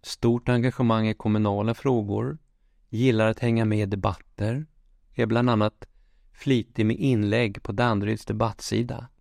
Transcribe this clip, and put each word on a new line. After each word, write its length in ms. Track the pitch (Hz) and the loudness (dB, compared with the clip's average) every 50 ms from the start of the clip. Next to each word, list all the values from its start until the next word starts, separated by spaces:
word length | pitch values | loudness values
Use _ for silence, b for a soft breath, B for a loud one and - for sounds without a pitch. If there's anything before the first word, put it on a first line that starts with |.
stort 480 | - - - - - 120 117 120 - - | -16 -14 -8 -2 0 2 2 2 0 0
engagemang 580 | 123 120 117 127 - - 127 113 113 110 110 110 | 0 2 2 0 0 0 2 2 2 2 2 0
i 60 | 107 | -2
kommunala 600 | - - 110 107 107 107 104 101 101 104 110 117 | -2 -2 0 2 2 2 2 0 0 0 -2 -2
frågor. 640 | - - 135 127 117 104 101 101 104 117 131 151 160 _ _ _ _ _ _ _ _ _ _ | -2 -2 0 0 0 0 -2 -2 -4 -4 -4 -8 -10 _ _ _ _ _ _ _ _ _ _
Gillar 380 | - 107 123 131 117 110 110 110 | -4 0 2 2 4 4 2 2
att 120 | 110 - | 0 0
hänga 260 | - 117 113 113 113 | 0 0 2 2 2
med 140 | 110 107 107 | 2 0 0
i 60 | 107 | 0
debatter. 800 | 98 104 98 92 104 95 - - - _ - 101 107 117 139 156 - _ _ _ _ _ _ _ _ - | -2 -2 -2 -2 -2 -4 -4 -8 -16 _ -6 -4 -4 -4 -6 -8 -12 _ _ _ _ _ _ _ _ -4
Är 120 | - 120 | -2 -2
bland 240 | 110 113 117 120 123 | 0 2 2 2 2
annat 380 | 120 107 107 107 - _ - - _ _ _ _ _ _ _ _ - - | 4 4 2 0 0 _ -14 -20 _ _ _ _ _ _ _ _ -20 -6
flitig 480 | - 143 135 120 104 - - - 107 | -2 0 0 0 0 -2 -2 0 0
med 120 | 107 113 - | 0 0 0
inlägg 680 | 180 139 127 110 104 104 101 113 123 107 101 - - | 0 2 2 2 2 2 2 2 0 0 -4 -6 -10
på 80 | - | -6
Danderyds 540 | 101 101 123 120 113 101 101 104 110 110 - | -2 0 0 2 2 0 0 -2 -2 -4 -4
debattsida. 800 | - 107 107 113 113 104 - - - 110 110 120 120 - 120 120 - _ _ | -4 -4 -2 -2 -2 -4 -6 -8 -4 -2 -2 -2 -4 -6 -10 -12 -14 _ _